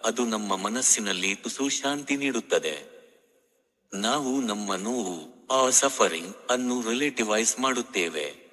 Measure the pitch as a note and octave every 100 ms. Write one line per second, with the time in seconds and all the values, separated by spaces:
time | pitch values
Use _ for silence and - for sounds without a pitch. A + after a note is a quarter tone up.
0 | A2+ A#2 A#2+ A2 G#2 F#2+ G2+ A#2 B2+ -
1 | G#2 F#2 F#2+ G2+ A#2+ - C#3 - C#3 C#3+
2 | C#3+ C#3 C#3 A#2+ - F2 D#2+ D2+ C#2+ -
3 | - _ _ _ _ _ _ _ _ G2
4 | A2 C#3+ C3 C3+ A#2+ G#2 G2+ F#2+ G#2 B2+
5 | F#2+ E2+ D#2+ - - C3 B2+ A#2+ C#3 -
6 | G#2 E2 E2 - - B2 B2 B2 A2+ A#2+
7 | D3 - G#2+ G#2+ A2+ - C3 B2 A2+ G2
8 | E2+ D#2 D2 D2 -